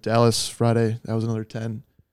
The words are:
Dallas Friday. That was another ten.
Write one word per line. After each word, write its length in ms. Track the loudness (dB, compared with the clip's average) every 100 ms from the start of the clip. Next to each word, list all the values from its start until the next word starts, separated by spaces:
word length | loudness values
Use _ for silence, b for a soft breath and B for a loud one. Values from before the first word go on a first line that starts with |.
Dallas 440 | 0 4 4 2 -2
Friday. 520 | 0 2 2 2 -2 -4
That 100 | -4
was 80 |
another 200 | -2 -4
ten. 380 | -6 -8 -8 -10 -14 _ _